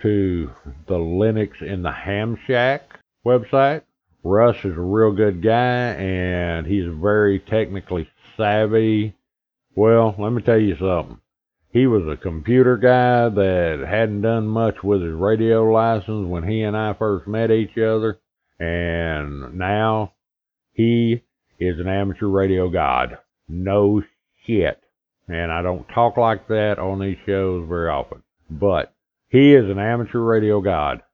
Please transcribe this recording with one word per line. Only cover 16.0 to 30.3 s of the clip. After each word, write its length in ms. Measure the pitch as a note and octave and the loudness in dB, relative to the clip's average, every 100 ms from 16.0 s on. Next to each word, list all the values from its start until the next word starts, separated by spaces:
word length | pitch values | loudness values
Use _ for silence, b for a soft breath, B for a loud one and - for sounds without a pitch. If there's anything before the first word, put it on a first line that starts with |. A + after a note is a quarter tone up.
| G2 G#2+ F2+ | -4 -6 -4
when 160 | F2 | -6
he 200 | F2 A2 | -4 -4
and 120 | G#2+ G#2+ | -2 -4
I 180 | G#2+ | -4
first 340 | G2 A2 F#2+ G2+ | -2 -2 -2 -4
met 240 | G#2+ A2+ | -2 2
each 260 | A2+ G#2+ - | 2 0 -2
other, 420 | A2 A2 A2 G2+ _ _ _ - | 0 0 -2 -6 _ _ _ -8
and 960 | E2+ E2+ F2 E2+ E2 D#2 D2 C#2+ C2 F2 | -4 -4 -2 -4 -4 -4 -6 -10 -12 -8
now 540 | F#2 G#2 A2 A2 G#2 _ _ _ _ _ _ | -4 -2 0 -2 -4 _ _ _ _ _ _
he 500 | - A#2 A#2 A#2 A#2+ _ _ _ - | 0 2 2 2 -2 _ _ _ -6
is 220 | F2+ E2 | -4 -4
an 80 | F2+ | -4
amateur 400 | F#2+ G2 F#2 G#2 | -2 -2 -2 0
radio 420 | G2 F#2+ F#2 F#2 | 0 2 2 0
god. 480 | F2 D2 B1+ B1+ - _ _ - | 0 0 0 -2 -8 _ _ -12
No 560 | E2 F#2 G2+ G2+ G#2 G2+ _ _ _ - | -8 -2 2 2 2 -4 _ _ _ -4
shit. 360 | A2 D#2 - _ _ _ _ - | 0 0 -4 _ _ _ _ -10
And 220 | E2 E2+ | -6 -4
I 100 | E2 | -4
don't 260 | F2+ F2+ - | -4 -6 -6
talk 300 | - A#2+ B2 | 0 0 2
like 320 | A#2 G#2+ - | 0 0 -4
that 280 | A2 G#2+ G#2 | -2 -2 -2
on 220 | F#2+ F#2+ | -4 -4
these 180 | G2 F2+ - | -4 -6 -4
shows 420 | G2 F#2+ F2+ E2 | -2 -2 -4 -6
very 200 | E2+ E2 | -4 -2
often, 320 | C#2+ - - _ _ - | -4 -6 -12 _ _ -16
but 440 | D#2 G2+ E2+ - _ _ _ _ | -2 0 0 -2 _ _ _ _
he 240 | B2+ C#3+ C#3 | 4 8 8
is 140 | G2+ | 6
an 100 | G2 | -2
amateur 400 | G#2+ A#2+ A2 A#2+ | -2 -2 -4 -2
radio 400 | A2+ | 0